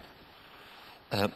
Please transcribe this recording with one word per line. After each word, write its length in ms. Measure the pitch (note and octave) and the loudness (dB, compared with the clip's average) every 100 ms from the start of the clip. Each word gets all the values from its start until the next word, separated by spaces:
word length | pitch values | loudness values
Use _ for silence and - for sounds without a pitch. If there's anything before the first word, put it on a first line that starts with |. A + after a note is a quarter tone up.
| - - - - - - - - - - - | -10 -18 -18 -18 -18 -16 -16 -16 -16 -14 0
آه، 180 | G#2 G2+ | 4 4